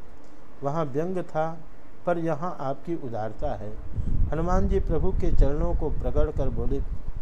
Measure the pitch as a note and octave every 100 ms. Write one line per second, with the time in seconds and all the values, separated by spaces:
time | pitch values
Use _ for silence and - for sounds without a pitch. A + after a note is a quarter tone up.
0 | - - - - - - C#3 D#3 D#3 C3
1 | F3 F#3 D#3+ D#3 D#3+ E3 - - - -
2 | - F3 E3 D3 G#3 - C3+ C#3 - E3+
3 | C3 A2+ A2 G#2+ D3 G#2+ G#2 - - -
4 | - - - D3+ E3+ F#3 F#3+ F#3+ - D#3+
5 | F#3+ - F3 - C#3 D3 D3 - D3+ B2
6 | B2+ C#3 D#3 D3 C3+ A#2 A#2+ C3 - -
7 | - -